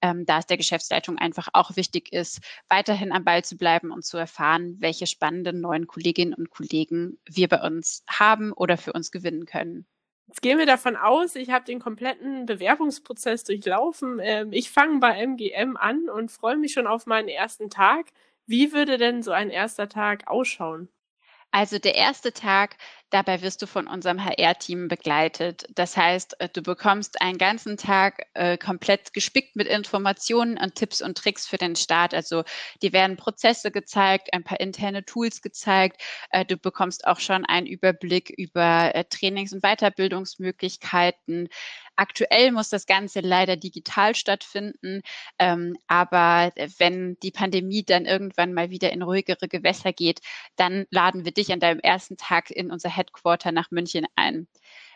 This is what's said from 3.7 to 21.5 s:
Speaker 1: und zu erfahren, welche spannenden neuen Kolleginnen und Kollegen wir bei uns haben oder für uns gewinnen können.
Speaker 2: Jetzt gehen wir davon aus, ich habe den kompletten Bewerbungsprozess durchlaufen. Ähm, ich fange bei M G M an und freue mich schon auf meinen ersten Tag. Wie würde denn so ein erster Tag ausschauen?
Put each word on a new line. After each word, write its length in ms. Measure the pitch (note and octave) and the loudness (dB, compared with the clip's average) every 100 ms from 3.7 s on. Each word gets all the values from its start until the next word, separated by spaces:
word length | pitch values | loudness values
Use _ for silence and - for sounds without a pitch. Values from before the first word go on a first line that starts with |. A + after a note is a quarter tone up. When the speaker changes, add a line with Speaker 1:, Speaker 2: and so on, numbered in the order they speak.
| E3+ E3+ | 2 0
Speaker 1:
und 140 | E3+ | -10
zu 140 | - E3+ | -10 -8
erfahren, 580 | E3 - D3+ E3 F3 F#3 | -8 -2 2 2 0 -4
welche 260 | E3 D#3+ F3 | -4 -2 -6
spannenden 560 | - D#3 F3 F3 F3 | -2 -2 -2 -6 -6
neuen 240 | F3 D#3+ E3 | -4 -4 -4
Kolleginnen 480 | - E3+ E3 F3 | -4 -2 0 0
und 160 | - E3 | -2 -10
Kollegen 680 | - D3+ D#3 D#3 E3+ F3 - - | -10 -6 -4 -2 -4 -4 -10 -8
wir 220 | E3 F3+ | 0 2
bei 140 | - | 2
uns 400 | E3 E3 E3 - - | 0 -6 -6 -10 -6
haben 420 | - G#3+ G#3+ G#3+ | 2 4 4 0
oder 240 | - F3+ E3+ | -2 0 0
für 160 | - | -2
uns 200 | E3 E3 | -8 -8
gewinnen 340 | F3+ F3 D#3+ E3+ | -8 -6 -8 -8
können. 400 | - E3+ F3 F#3 _ _ _ _ | -8 -8 -10 -16 _ _ _ _
Speaker 2:
Jetzt 160 | - | -4
gehen 160 | B3 D4+ | 2 4
wir 80 | D4 | 6
davon 300 | B3+ B3 A3 | 4 2 0
aus, 400 | G#3 D4 F4 C4+ | 4 4 2 -4
ich 140 | B3+ | -2
habe 140 | B3+ | -2
den 140 | B3+ B3 | -2 -8
kompletten 680 | A#3 G#3+ B3+ - C4+ C4+ A#3+ | -8 -8 -6 -6 -6 -8 -6
Bewerbungsprozess 1000 | G3 F#3+ D4 D4+ - - A#3+ A#3 A3+ | -2 2 2 2 -4 -10 -8 -4 -4
durchlaufen. 760 | - G3+ G3+ F#3+ D#4 - C4 A#3+ | -4 -4 -2 0 0 -4 -6 -4
Ähm, 300 | G3+ G#3+ G#3+ | -2 -2 -2
ich 200 | G#3+ - | -4 0
fange 280 | - D4+ D4 | 2 4 4
bei 180 | B3 G3 | 2 2
M 160 | B3 B3 | -2 -2
G 140 | G#3 | -4
M 260 | - B3+ B3 | -2 -4 0
an 320 | G#3 C#4+ E4 | -2 0 -4
und 240 | G#3 A3+ | -6 -8
freue 240 | - A3+ D4+ | -4 -2 0
mich 160 | D4 | 0
schon 140 | C#4 A3+ | 0 0
auf 200 | A3+ A#3 | 0 0
meinen 220 | A3 G#3+ | -2 0
ersten 420 | C#3+ G#3+ - G#3+ | -4 -4 -6 -8
Tag. 360 | - G3 D4+ E4 _ _ _ - | 2 4 4 -2 _ _ _ -2
Wie 260 | A#3 D4 | 2 4
würde 240 | D4 C#4+ B3+ | 4 2 2
denn 260 | A#3+ A#3+ | 2 0
so 80 | G#3+ | 0
ein 200 | F3+ G#3 | 0 0
erster 380 | F3 A3 - G3+ | -2 -4 -4 -8
Tag 380 | G#3+ G#3 G#3 - | -2 -2 -2 -2
ausschauen? 600 | - B3+ - E3 D#3+ F3+ _ _ _ _ _ _ | -2 -2 -4 -8 -8 -14 _ _ _ _ _ _